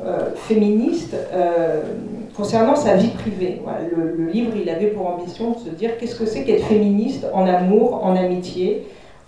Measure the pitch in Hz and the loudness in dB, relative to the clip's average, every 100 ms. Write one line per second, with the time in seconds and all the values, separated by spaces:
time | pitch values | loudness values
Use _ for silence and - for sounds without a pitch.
0 | - - - - - 220 208 214 294 349 | -6 -4 -4 -6 0 2 4 4 2 0
1 | - - - 185 175 170 160 156 - - | -4 -8 -4 0 2 2 2 0 -4 -8
2 | - - - - 202 226 226 294 214 190 | -10 -10 -12 -8 0 2 4 4 4 4
3 | 233 - 220 185 180 - 160 160 165 170 | 4 0 -6 -4 -4 -4 -6 -6 -4 -2
4 | 160 165 165 214 226 208 170 170 208 185 | -2 -2 -2 0 0 -2 -2 0 0 0
5 | 180 175 175 - 233 226 175 160 226 226 | -2 -4 -8 -6 -4 -4 -6 -4 -4 -4
6 | 233 - 214 269 247 208 - 214 208 202 | -6 -4 -4 -2 2 2 4 4 4 2
7 | 247 - - 190 185 180 185 220 240 - | 0 -2 -4 0 2 4 4 4 4 2
8 | 190 185 180 180 - 180 185 - - - | 0 2 2 -2 -4 -2 -2 -2 -6 -16
9 | - - | -20 -20